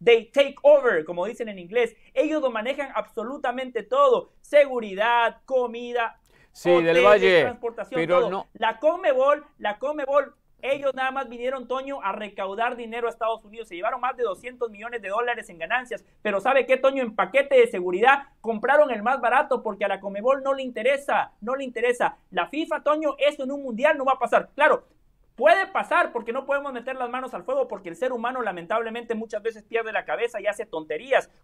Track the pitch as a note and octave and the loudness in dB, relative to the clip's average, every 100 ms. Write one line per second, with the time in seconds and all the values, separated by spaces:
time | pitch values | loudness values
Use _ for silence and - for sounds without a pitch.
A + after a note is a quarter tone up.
0 | F3 A3+ A3 - F#3 - C#4+ D4 B3+ F3+ | 4 4 4 0 0 2 6 6 6 0
1 | D#3 F3 F#3+ A#3+ A3 G3 E3+ A3+ A#3 - | -2 -4 -6 -6 -10 -12 -4 0 0 -2
2 | _ B3 D4 D4+ C4 A3+ A3 C#4+ C#4 G#3 | _ -2 0 0 -2 -2 -4 -4 -6 -6
3 | G#3 - G#3+ D4 C4+ B3 C4 A#3 G#3 B3+ | -6 -8 -10 -6 -6 -6 -6 -8 -2 2
4 | C#4 A3 - _ _ C#4+ C#4 B3+ G#3+ F#3+ | 4 4 0 _ _ 4 4 2 -4 -2
5 | A3 A#3+ A#3 A3 - C4 B3 A#3 A#3+ A#3+ | 0 2 2 -2 -4 -2 -2 -6 -6 -4
6 | A3+ - _ _ _ - F3 F3 E3 E3+ | -4 -8 _ _ _ -4 2 4 6 6
7 | G3 G#3 F#3+ F3 C3+ A#3 A#3 A3+ G3 B3+ | 8 8 6 6 4 0 -8 -8 -6 -4
8 | E3 F3+ A3 F#3+ - - A3 A3 D4+ F4 | 2 2 2 -2 -8 -4 -4 0 0 2
9 | F#4 C4 C#4 D4 - _ G#3 G#3 C4+ D4+ | 2 2 2 2 -2 _ -6 -4 -6 -6
10 | C4+ C#4+ C4+ - _ _ B3 C#4 C#4 C4 | 0 0 0 -6 _ _ -6 -4 -4 -4
11 | C4 C4 B3 A#3 B3 C4+ A#3+ B3+ C4+ C#4 | -4 -4 -8 -8 -6 -6 -6 -8 -6 -8
12 | G3 G3+ G#3 G#3 F#3+ G3 A#3 A#3+ A#3 A3+ | -6 -6 -8 -8 -8 -4 -4 -4 -10 -6
13 | A#3 A3+ A3+ A3 G#3+ A3+ A3 E3+ G#3 C4 | -6 -4 -4 -4 -8 -18 -14 -8 -6 -4
14 | B3 B3 A3+ F3+ A#3+ B3 A#3 G3+ A3+ A#3+ | -6 -4 -4 -6 -12 -8 -8 -8 -12 -10
15 | G3 G3+ A#3+ A#3 G#3 F3 E3 A#3+ B3 D3 | -6 -4 -2 -4 -8 -12 -4 -4 -4 -12
16 | _ _ G#3+ G3 G3 C#4 B3+ B3+ C4+ C4+ | _ _ -2 0 2 2 4 2 2 2
17 | A#3+ G#3+ F#3+ C4+ C#4 C4 A#3 G3 F3+ F3+ | -2 -2 0 0 4 6 6 2 -2 2
18 | A#3+ C#4 - _ A3 A3 B3 D4 D4 A3+ | 4 4 0 _ -6 -4 2 4 4 2
19 | G#3+ C4 A#3 B3 D4 A#3+ A3 G3 G3+ G3 | -2 0 2 2 2 -2 -4 -4 -4 -4
20 | G3 G3 A3+ C#4 C4+ C#4 C4 B3 A3+ C#4 | -6 -4 0 0 0 -4 -6 -2 0 0
21 | C#4 G#3+ D3+ _ G#3+ C4 C4+ A3+ A#3 A#3+ | 0 -2 -2 _ -6 -6 -6 -2 -2 0
22 | E3+ - _ F3+ F3 C#4+ D#4+ D4+ - D4+ | -2 -4 _ -6 -4 -4 -4 -2 0 0
23 | D#4 - C#4 D4 C4 C#4+ C4+ G#3+ C#4+ D4+ | -2 0 0 0 -6 -8 -8 0 2 2
24 | C4 C4 A#3 A3 - - D4 A#3+ - _ | 0 0 0 0 0 2 2 2 -2 _
25 | _ _ _ - C#4 F#4+ F#4 C4 G3+ E4 | _ _ _ 0 4 4 2 -4 0 0
26 | E4 A#3+ A3 B3+ C4+ C#4 C#4+ B3 B3 C4 | 0 -4 -8 -6 -4 -4 -4 -8 -10 -8
27 | B3 B3+ C4 A3+ F3 C4+ A#3+ G3+ F#3+ E3 | -6 -6 -8 -10 -4 -2 -2 -6 -12 -6
28 | B3 B3 A#3 B3+ A3 F3+ E3+ A3 A3+ A#3 | -4 -4 -4 -4 -6 -8 -4 -4 -4 -8
29 | A#3 A3 A3+ G#3+ G#3 A3 - A3+ A3 G3+ | -8 -8 -8 -8 -8 -8 -6 -6 -4 -4
30 | D#3+ D#3+ A#3 A3+ G3+ G3+ G#3+ D#3+ D#3 D3+ | -4 -4 -4 -4 -4 -4 -6 -10 -8 -8
31 | B3+ G#3+ - _ | 2 2 2 _